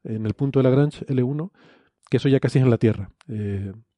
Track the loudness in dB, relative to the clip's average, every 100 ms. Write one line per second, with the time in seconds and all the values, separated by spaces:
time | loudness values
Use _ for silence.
0 | -10 -6 -6 -4 -2 2 2 4 2 -2
1 | -6 -2 -2 -4 -10 -14 _ _ _ _
2 | _ -2 2 2 2 2 4 4 2 0
3 | -4 -16 -12 -8 -6 -6 -8 -12 _